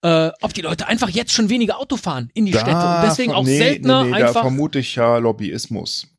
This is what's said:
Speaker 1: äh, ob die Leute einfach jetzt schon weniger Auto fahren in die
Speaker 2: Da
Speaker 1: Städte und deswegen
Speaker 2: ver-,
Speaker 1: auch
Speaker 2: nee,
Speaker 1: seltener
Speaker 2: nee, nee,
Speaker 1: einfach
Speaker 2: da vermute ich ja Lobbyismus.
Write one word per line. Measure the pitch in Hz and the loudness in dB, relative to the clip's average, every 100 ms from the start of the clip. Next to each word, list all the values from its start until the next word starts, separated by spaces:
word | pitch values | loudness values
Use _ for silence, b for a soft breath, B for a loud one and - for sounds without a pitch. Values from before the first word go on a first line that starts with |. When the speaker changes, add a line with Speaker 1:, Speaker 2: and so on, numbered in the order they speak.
Speaker 1:
äh, | 170 165 160 - | 2 2 0 -2
ob | 170 | -8
die | - | -6
Leute | 160 165 - | -6 -6 -4
einfach | 226 220 | -2 -2
jetzt | 180 233 | -2 -2
schon | - 214 | 0 0
weniger | 247 226 - | 0 0 -4
Auto | 277 226 | -4 -6
fahren | - 135 120 | -4 -6 -6
in | 208 208 | -2 0
die | |
Speaker 2:
Da | 113 | 0
Speaker 1:
Städte | 110 165 | 2 2
und | 175 170 165 | 2 2 2
deswegen | - 247 | 2 0
Speaker 2:
ver-, | - | 0
Speaker 1:
auch | |
Speaker 2:
nee, | 131 139 | 2 4
Speaker 1:
seltener | 233 285 127 131 | 2 2 2 2
Speaker 2:
nee, | 123 | 2
nee, | 123 | 2
Speaker 1:
einfach | 120 | 2
Speaker 2:
da | 117 | 2
vermute | 131 135 151 139 | 0 0 -2 -2
ich | 123 - | -4 0
ja | 117 117 | 2 4
Lobbyismus. | 117 110 104 92 - 104 - - - | 2 -2 -4 -6 -8 -8 -8 -10 -12